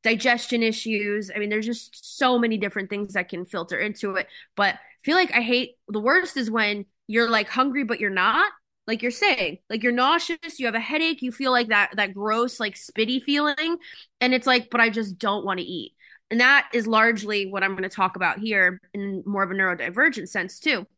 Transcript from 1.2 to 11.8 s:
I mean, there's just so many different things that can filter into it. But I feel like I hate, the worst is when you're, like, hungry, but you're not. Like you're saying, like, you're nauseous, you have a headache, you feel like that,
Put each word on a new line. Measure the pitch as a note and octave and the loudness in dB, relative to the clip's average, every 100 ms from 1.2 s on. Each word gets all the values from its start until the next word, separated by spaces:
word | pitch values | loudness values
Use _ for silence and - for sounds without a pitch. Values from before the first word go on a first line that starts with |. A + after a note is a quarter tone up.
| F#3+ | -4
I | G#3 | -6
mean, | G#3 | -2
there's | G#3+ A3 | -2 -2
just | A#3 - - - - | -4 -6 -6 -4 0
so | C4 B3 | 2 4
many | A#3 A3 | 2 0
different | G3+ G3+ G3 | -2 -4 -6
things | G3+ G3+ | -6 -4
that | G3 F#3 | -4 -4
can | F3 F3+ | -8 -8
filter | F#3+ F3 D#3 | -8 -6 -4
into | G#3+ G#3 G3+ F#3+ | -4 -4 -4 -4
it. | - - - - | -6 -12 -14 0
But | G3 - | 0 0
I | - _ | -14 _
feel | - E4+ | 2 2
like | F#4 | 4
I | A#3+ | 0
hate, | A#3 B3 B3+ _ - | 2 0 0 _ -8
the | G#3+ | -2
worst | A3 F4 F4+ C#4 | 2 2 2 -4
is | A3 | -2
when | A3+ G#3 G#3 G3 _ - | 0 0 0 -8 _ -2
you're, | A3 A#3 | 0 4
like, | A3 G#3 | 2 0
hungry, | B3 C4+ C4+ | 0 0 0
but | A#3 A3+ | -2 -2
you're | G#3 | -2
not. | F#3+ F#3+ C4+ G4+ - _ _ - | 2 2 4 0 -2 _ _ -6
Like | A3+ | -4
you're | A#3+ | -2
saying, | A#3 G#4 B3 F3 D#3+ _ | 0 2 2 -2 -6 _
like, | A3 | -2
you're | A#3+ | 0
nauseous, | A#3+ C4 E4 - E4 E4 D#4+ | 2 4 2 0 -6 -8 -4
you | B3 | -2
have | A#3 | -2
a | |
headache, | A3 D4+ D#4+ D#4 | -2 0 0 -2
you | B3 | -6
feel | A3+ C4+ | -4 2
like | B3 A#3 | 2 4
that, | G#3 | 2